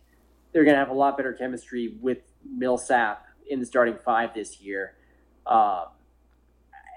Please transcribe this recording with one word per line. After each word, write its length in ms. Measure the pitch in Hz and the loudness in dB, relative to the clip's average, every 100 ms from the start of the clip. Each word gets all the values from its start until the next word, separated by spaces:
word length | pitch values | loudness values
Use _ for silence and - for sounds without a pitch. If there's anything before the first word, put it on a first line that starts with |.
| _ _ _ _ _ | _ _ _ _ _
they're 140 | 165 151 | 2 4
gonna 120 | 139 | 4
have 120 | 135 | 2
a 40 | |
lot 240 | 131 139 135 | 2 0 0
better 160 | 135 | -6
chemistry 640 | - 127 123 - 123 117 107 | -6 -8 -8 -10 -8 -8 -6
with 180 | 123 123 - _ 139 | -4 -4 -8 _ -14
Millsap 800 | 127 127 123 - 127 110 104 - _ - | -4 -2 -2 2 2 2 -4 -14 _ -8
in 100 | 139 | -6
the 60 | 123 | 0
starting 320 | 127 120 107 | 2 2 0
five 300 | - 113 117 | 0 0 -2
this 260 | 110 98 - | -6 -12 -14
year. 340 | 98 98 95 - _ _ _ _ - | -10 -8 -8 -14 _ _ _ _ 0
Um, 380 | 113 104 90 82 _ _ _ _ _ _ _ _ - - | 2 2 0 -8 _ _ _ _ _ _ _ _ -20 -20